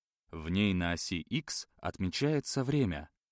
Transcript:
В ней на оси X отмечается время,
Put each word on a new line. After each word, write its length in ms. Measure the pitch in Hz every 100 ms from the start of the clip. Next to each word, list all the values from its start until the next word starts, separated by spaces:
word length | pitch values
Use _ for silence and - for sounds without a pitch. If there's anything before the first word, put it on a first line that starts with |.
| _ _ _
В 180 | 82 78
ней 240 | 92 104
на 180 | 90 87
оси 280 | 85 - 87
X 480 | - 82 - - - _
отмечается 840 | 90 - 92 - 143 151 - -
время, 480 | 131 147 110 76 76 _ _